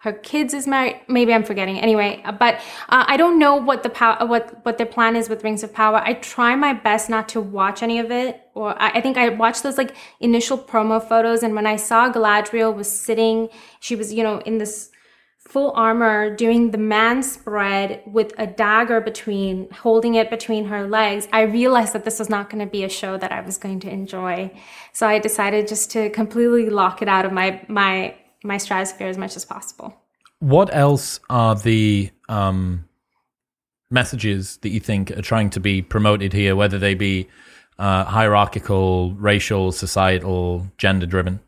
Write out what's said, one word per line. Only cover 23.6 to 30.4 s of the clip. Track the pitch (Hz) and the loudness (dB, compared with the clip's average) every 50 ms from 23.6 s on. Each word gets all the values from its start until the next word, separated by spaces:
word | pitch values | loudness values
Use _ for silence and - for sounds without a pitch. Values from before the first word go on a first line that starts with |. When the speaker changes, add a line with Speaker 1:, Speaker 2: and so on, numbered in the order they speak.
| - 196 190 185 | -8 -8 -8 -8
Speaker 1:
to | 180 196 | -8 -10
enjoy. | - 196 190 190 - 185 185 180 175 175 190 190 - - - - - - - - _ | -10 -10 -10 -10 -10 -8 -6 -6 -6 -6 -6 -10 -12 -18 -20 -20 -20 -20 -20 -16 _
So | - - | -2 0
I | 214 208 214 | 2 2 2
decided | 214 220 214 - 208 202 202 214 208 214 | 0 -2 -2 -2 -2 0 0 0 -2 -2
just | 214 208 - - | -4 -6 -6 -4
to | - 233 214 208 | -2 -4 -4 -2
completely | 214 - 220 214 214 233 233 240 240 240 226 214 | -2 -4 -4 -4 0 0 2 4 4 4 2 2
lock | 208 202 190 185 190 - 220 | 0 0 0 0 0 -2 0
it | 202 | 2
out | 196 190 185 | 2 2 2
of | 190 190 | 0 0
my, | 185 185 190 190 190 - - | 0 -2 -2 -2 -6 -10 -4
my, | 214 202 196 196 190 190 190 190 190 _ _ _ _ _ _ | 0 0 2 2 0 -2 -4 -6 -8 _ _ _ _ _ _
my | 208 196 202 | -6 -6 -6
stratosphere | 196 - 202 185 196 190 - - 196 190 | -4 -4 -2 -2 -2 -4 -8 -10 -8 -8
as | 185 185 | -8 -8
much | 190 190 - | -8 -10 -10
as | - - | -12 -12
possible. | _ - - - - - _ - - - _ _ _ _ _ _ _ _ | _ -14 -14 -14 -16 -18 _ -18 -18 -18 _ _ _ _ _ _ _ _
Speaker 2:
What | _ | _